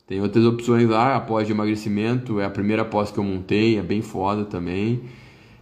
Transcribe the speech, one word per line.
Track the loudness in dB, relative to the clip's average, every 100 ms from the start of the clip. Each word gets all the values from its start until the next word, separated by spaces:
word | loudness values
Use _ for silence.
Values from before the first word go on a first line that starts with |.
| -8
Tem | -4
outras | 0 4 4
opções | 2 2 4 4
lá, | 4 2 0
a |
pós | 0 -2 0
de |
emagrecimento, | 0 0 -2 -2 -2 0 -2 -2 -4
é | -2
a |
primeira | -2 0 0 0
pós | 0 -2
que | -2
eu |
montei, | -2 -4 0 2 4 2
é |
bem | 0 -4
foda | -4 -4 -2 -2 -4
também. | -6 -4 -2 -2 -2 -6 -18 -20 -20 -20 -20